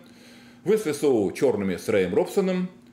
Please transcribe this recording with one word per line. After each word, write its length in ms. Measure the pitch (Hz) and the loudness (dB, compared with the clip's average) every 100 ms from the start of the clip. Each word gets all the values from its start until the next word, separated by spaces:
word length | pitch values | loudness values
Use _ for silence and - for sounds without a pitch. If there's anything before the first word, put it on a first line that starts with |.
| - - - - - - - | -18 -20 -20 -20 -20 -10 -2
Уэсли 260 | 214 151 | 0 0
Соу — 400 | 143 147 120 104 | 0 2 2 0
черными 460 | - 139 104 98 87 | 0 0 0 -2 -4
с 120 | - | 0
Рэем 240 | 104 90 | 0 2
Робсоном, 560 | 107 180 202 185 185 180 - - | 0 0 0 0 -2 -4 -10 -20